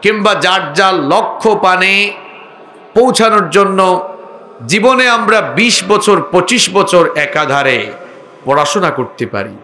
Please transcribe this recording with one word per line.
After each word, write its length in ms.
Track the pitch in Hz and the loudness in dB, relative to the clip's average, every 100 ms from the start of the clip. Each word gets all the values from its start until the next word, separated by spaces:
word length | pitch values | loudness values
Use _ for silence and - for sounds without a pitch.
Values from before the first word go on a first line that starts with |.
কিংবা 340 | 190 214 202 190 | 0 0 0 0
যার 380 | 175 190 160 | 0 -2 -2
যার 200 | 147 190 | 0 0
লক্ষ্য 600 | 185 139 180 226 - 220 143 | 0 0 0 0 -2 0 2
পানে 580 | 190 180 185 196 208 202 - - - - - - - | 2 2 2 0 -2 -6 -18 -20 -20 -20 -20 -20 -4
পৌঁছানোর 560 | - 254 220 226 214 175 | 2 2 4 2 2 2
জন্য 600 | 165 196 190 190 180 - - - - - - 117 | 0 2 2 2 0 -4 -14 -18 -20 -20 -18 -4
জীবনে 440 | 190 220 254 254 | 0 2 2 2
আমরা 320 | 233 208 214 | 0 2 0
বিশ 420 | 147 127 233 - 185 | 0 0 0 0 0
বছর, 340 | 214 202 190 | 0 2 0
পঁচিশ 480 | - 180 180 240 - | 2 0 0 0 0
বছর 360 | 185 190 180 165 151 | 0 2 2 2 0
একাধারে 760 | 147 165 151 139 139 123 104 - - - - - - | -4 -2 -2 0 0 0 -4 -12 -20 -20 -20 -16 -2
পড়াশোনা 440 | 139 147 208 175 | 0 0 0 -2
করতে 360 | 143 120 - 120 | -2 -6 -6 -6
পারি 300 | 104 98 101 | -6 -8 -10